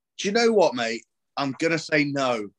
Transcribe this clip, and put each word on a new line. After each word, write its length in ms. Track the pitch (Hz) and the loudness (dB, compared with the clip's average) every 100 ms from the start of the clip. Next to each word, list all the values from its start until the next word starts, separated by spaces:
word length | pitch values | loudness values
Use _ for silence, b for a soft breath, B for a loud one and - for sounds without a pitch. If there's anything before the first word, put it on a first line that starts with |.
| _ - | _ -6
do 100 | 185 | -2
you 40 | |
know 200 | 226 233 | 2 4
what, 220 | 214 160 | 4 4
mate? 300 | 123 113 113 _ _ _ - | 2 -4 -4 _ _ _ -6
I'm 160 | 139 123 | -4 -2
gonna 200 | 160 160 | -2 -2
say 260 | - 156 | -2 -2
no. 440 | 143 139 131 117 101 | 0 0 -2 -2 -6